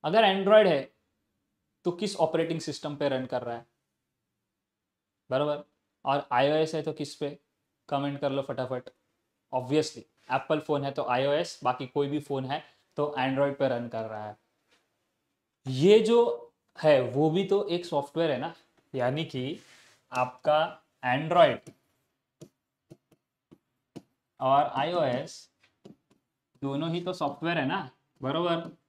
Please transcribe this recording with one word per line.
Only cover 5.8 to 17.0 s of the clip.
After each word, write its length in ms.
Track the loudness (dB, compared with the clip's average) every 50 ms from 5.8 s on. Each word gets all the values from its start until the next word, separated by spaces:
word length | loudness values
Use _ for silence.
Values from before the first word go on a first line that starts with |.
| _ _ _ _ _
और 220 | 0 0 0 0 0 2
आईओएस 420 | 2 4 4 4 2 0 0 -2
है 80 | -6 -6
तो 100 | -6 -6
किस 200 | -8 -8 -10 -8
पे, 240 | -8 -8 -8 -8 -12 _ _ _ _ _ _ _ _ _ -6
कमेंट 320 | -4 -2 -2 -4 -4 -4
कर 100 | -4 -2 -2
लो 100 | -2 -4
फटाफट। 480 | -6 -6 -6 -6 -4 -6 -8 -8 -12 _ _ _ _ _ _ _ _ _ _ _ _ -6
Obviously 500 | -6 -4 0 0 0 0 0 -6 -14 -20 _ _ _ _ -2
एप्पल 300 | -2 -2 0 0 -2 -2
फ़ोन 240 | 0 -2 -2 -2 -2
है 60 | -4 -4
तो 120 | -4 -2
आईओएस, 520 | 0 0 0 2 2 0 0 -2 -4 -8 -4 -2
बाकी 220 | -2 -2 -2 -4 -6
कोई 200 | _ -2 -2 0
भी 100 | -2 -6
फ़ोन 240 | -4 -4 -6 -4 -4
है 180 | -4 -6 -8 -8 -12 _ _ _ _ _ -4
तो 160 | -4 -4 -2 -2
एंड्रॉयड 380 | -2 0 2 2 0 0 0 0
पे 100 | 0 0
रन 200 | 0 -2 -6 -6
कर 160 | -8 -8 -8
रहा 220 | -8 -8 -10 -12
है। 100 | -12 -14 _ _ _ _ _ _ _ _ _ _ _ _ _ _ _ _ _ _ _ _ _ _ _ _ _ _
ये 320 | -6 -2 2 6 6 6 6
जो 520 | 6 4 4 4 4 2 -2 -6 -10 -18 _ _ _ _ _ 0
है 220 | 4 4 4 4